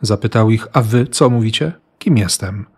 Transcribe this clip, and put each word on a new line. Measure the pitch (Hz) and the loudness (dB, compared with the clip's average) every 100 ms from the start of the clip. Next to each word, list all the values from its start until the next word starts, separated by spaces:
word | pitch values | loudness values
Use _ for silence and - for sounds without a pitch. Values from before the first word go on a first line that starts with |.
Zapytał | 107 104 107 117 110 | -4 -2 0 2 2
ich: | 113 - | 0 0
„A | - | -2
wy | 110 120 123 | 2 0 0
co | - 127 | 2 2
mówicie? | 120 110 - 156 - _ - | 2 0 -2 -6 -8 _ -6
Kim | 208 123 | 0 0
jestem?” | 92 - 95 101 - | 0 -4 -8 -10 -14